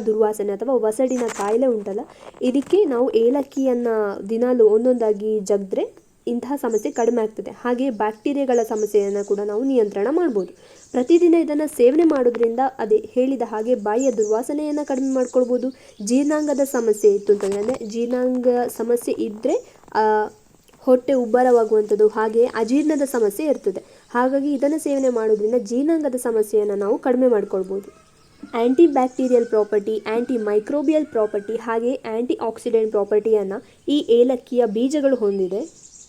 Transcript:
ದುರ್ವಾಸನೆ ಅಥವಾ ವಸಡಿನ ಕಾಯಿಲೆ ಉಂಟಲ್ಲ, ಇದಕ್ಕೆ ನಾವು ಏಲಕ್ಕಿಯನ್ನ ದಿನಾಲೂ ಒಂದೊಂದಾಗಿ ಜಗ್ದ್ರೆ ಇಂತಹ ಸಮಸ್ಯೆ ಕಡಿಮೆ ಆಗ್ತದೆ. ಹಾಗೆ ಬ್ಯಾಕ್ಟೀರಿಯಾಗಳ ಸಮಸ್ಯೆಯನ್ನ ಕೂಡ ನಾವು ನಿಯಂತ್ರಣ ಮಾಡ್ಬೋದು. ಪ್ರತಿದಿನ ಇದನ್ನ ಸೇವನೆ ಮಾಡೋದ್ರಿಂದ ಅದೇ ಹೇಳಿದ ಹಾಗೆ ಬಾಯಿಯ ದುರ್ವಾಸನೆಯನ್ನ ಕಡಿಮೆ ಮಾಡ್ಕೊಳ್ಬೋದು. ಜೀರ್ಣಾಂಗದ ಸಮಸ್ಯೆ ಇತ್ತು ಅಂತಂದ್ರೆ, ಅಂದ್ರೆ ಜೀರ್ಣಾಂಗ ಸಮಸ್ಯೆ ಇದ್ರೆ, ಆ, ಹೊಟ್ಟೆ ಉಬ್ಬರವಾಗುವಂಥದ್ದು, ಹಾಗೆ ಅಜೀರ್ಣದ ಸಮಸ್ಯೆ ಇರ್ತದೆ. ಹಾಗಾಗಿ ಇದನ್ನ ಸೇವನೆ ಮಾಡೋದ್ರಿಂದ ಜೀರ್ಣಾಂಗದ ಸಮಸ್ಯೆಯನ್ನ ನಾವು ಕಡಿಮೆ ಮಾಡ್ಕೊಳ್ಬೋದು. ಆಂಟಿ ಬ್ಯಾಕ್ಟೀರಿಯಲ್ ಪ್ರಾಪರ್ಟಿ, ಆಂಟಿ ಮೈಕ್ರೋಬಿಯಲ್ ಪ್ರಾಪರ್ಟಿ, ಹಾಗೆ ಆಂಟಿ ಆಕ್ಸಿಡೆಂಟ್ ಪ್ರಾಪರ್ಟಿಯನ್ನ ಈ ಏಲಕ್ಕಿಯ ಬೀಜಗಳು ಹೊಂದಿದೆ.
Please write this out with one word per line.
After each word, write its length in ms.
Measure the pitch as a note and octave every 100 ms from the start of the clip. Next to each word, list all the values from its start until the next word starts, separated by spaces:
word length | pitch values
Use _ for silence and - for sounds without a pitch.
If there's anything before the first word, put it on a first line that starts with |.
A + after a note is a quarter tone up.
| G#3+
ದುರ್ವಾಸನೆ 460 | G#3+ G#3+ G#3+ G3+
ಅಥವಾ 220 | G3 A#3+
ವಸಡಿನ 480 | B3+ G#3+ G#3+ C4 B3 A#3 -
ಕಾಯಿಲೆ 280 | G3+ A3+ C4
ಉಂಟಲ್ಲ, 340 | A3+ G3+ G3 D4 - - -
ಇದಕ್ಕೆ 420 | B3+ C4 C4+ F4+
ನಾವು 280 | F#4+ A#3+ C4
ಏಲಕ್ಕಿಯನ್ನ 760 | A3 A#3 C#4+ C#4 - C4 B3 A#3+ A3+ G#3 G3 G3
ದಿನಾಲೂ 380 | A3+ B3 B3+ A3
ಒಂದೊಂದಾಗಿ 720 | G#3+ B3 B3 A3 G#3 G#3+ G#3+
ಜಗ್ದ್ರೆ 680 | F#3+ G3+ F#3+ A#3+ G#4 - _ _ -
ಇಂತಹ 240 | A#3+ A#3+ C#4
ಸಮಸ್ಯೆ 360 | A#3+ G#3+ B3+
ಕಡಿಮೆ 300 | C#4+ A3+ A#3+
ಆಗ್ತದೆ. 280 | G#3+ A3 G3
ಹಾಗೆ 400 | - A#3+ B3 C4+
ಬ್ಯಾಕ್ಟೀರಿಯಾಗಳ 720 | G#3 G#3+ G#3+ D4 C#4+ C4+ A#3+
ಸಮಸ್ಯೆಯನ್ನ 540 | A3+ A3 G#3+ G#3+ G3+ G3+
ಕೂಡ 160 | G3+ G3+
ನಾವು 200 | G#3 G#3
ನಿಯಂತ್ರಣ 420 | C4+ B3+ A3+ G3 G#3
ಮಾಡ್ಬೋದು. 680 | D#4+ E4+ G#3 F3+ - - - -
ಪ್ರತಿದಿನ 440 | B3+ B3+ E4 F4
ಇದನ್ನ 280 | E4 D#4 D4 D#4 -
ಸೇವನೆ 280 | B3 D4+
ಮಾಡೋದ್ರಿಂದ 560 | E4+ C#4+ A#3+ A#3 A#3 A#3 C4+ -
ಅದೇ 300 | A3 G#3+ -
ಹೇಳಿದ 300 | B3+ C4 C4+
ಹಾಗೆ 300 | A3+ G#3+ A3
ಬಾಯಿಯ 380 | B3 G3+ A3 C4+
ದುರ್ವಾಸನೆಯನ್ನ 640 | A3 G#3 A3 C4 D4 D4+ D4
ಕಡಿಮೆ 300 | D4 C4 C4+
ಮಾಡ್ಕೊಳ್ಬೋದು. 560 | C4 B3 C4 B3 B3 B3+ C4 - -
ಜೀರ್ಣಾಂಗದ 560 | G3+ B3+ C#4+ D4+ D4+ C#4
ಸಮಸ್ಯೆ 540 | C#4 C4 A3+ G#3+ G#3+
ಇತ್ತು 180 | G3+ G3+
ಅಂತಂದ್ರೆ, 280 | G3+ G3 G3+
ಅಂದ್ರೆ 260 | G#3+ C4 G#3+
ಜೀರ್ಣಾಂಗ 600 | A#3 A#3+ B3 B3+ B3+ B3 A#3+ A#3+ -
ಸಮಸ್ಯೆ 380 | A3+ A#3+ - -
ಇದ್ರೆ, 360 | A3+ G#3+ B3+ G#4+ - - -
ಆ, 40 | - G#3+ G#3+ G#3+ - _ _ _ _
ಹೊಟ್ಟೆ 340 | - B3+ B3
ಉಬ್ಬರವಾಗುವಂಥದ್ದು, 960 | C4+ A#3 A#3+ B3+ A#3+ A3 G#3+ G#3 G#3 G#3+
ಹಾಗೆ 360 | A3 A3 A3+
ಅಜೀರ್ಣದ 580 | A#3+ - A3+ C4+ D4+ D4+
ಸಮಸ್ಯೆ 440 | C4+ B3 G#3+ - D#4
ಇರ್ತದೆ. 360 | C4 - F#3+ - - _
ಹಾಗಾಗಿ 440 | A#3+ B3+ C#4 C#4
ಇದನ್ನ 200 | C#4 C#4+ D4+
ಸೇವನೆ 300 | D4 C#4 C4
ಮಾಡೋದ್ರಿಂದ 460 | A#3+ A3 G#3+ G#3+
ಜೀರ್ಣಾಂಗದ 600 | B3 G#3 A#3+ C#4+ E4 D4
ಸಮಸ್ಯೆಯನ್ನ 580 | B3 B3 A3+ G#3+ A3 G#3
ನಾವು 240 | G3 G3+ C#4+
ಕಡಿಮೆ 280 | C#4 B3 B3+
ಮಾಡ್ಕೊಳ್ಬೋದು. 800 | A3 G3 G3 F#3 G3 G3 - _ _ _ _ -
ಆಂಟಿ 320 | A#3+ A#3+ C4 E4+
ಬ್ಯಾಕ್ಟೀರಿಯಲ್ 600 | C#4 B3+ - B3+ B3 A#3
ಪ್ರಾಪರ್ಟಿ, 520 | A3 G#3 G#3+ G3+ A3
ಆಂಟಿ 380 | G#3+ A3+ A#3+ B3+
ಮೈಕ್ರೋಬಿಯಲ್ 680 | G#3 G#3 G#3+ C#4+ D4 D#4 D4
ಪ್ರಾಪರ್ಟಿ, 500 | A#3 G#3+ G#3 G3+ A3+
ಹಾಗೆ 380 | A#3 A3+ A#3+
ಆಂಟಿ 400 | C4+ - A3 B3
ಆಕ್ಸಿಡೆಂಟ್ 560 | - A3+ A3+ B3 A3+ A3
ಪ್ರಾಪರ್ಟಿಯನ್ನ 640 | G#3 G3+ G#3+ A3 G#3+ G3 G3+ - _ -
ಈ 180 | C#4+ -
ಏಲಕ್ಕಿಯ 580 | A#3 B3 B3+ - B3 A#3
ಬೀಜಗಳು 500 | G3+ B3+ D4+ C4+ B3+
ಹೊಂದಿದೆ. 720 | G#3 G3 F#3 G3 D#4+ - - -